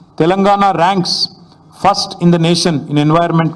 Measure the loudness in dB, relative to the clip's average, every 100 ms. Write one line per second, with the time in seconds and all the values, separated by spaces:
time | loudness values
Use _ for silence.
0 | -12 -2 0 2 2 2 0 2 0 0
1 | -2 -4 -8 -10 -20 -20 -20 -2 -2 -2
2 | -6 -2 0 2 2 0 -2 -4 -2 0
3 | 2 2 0 0 -2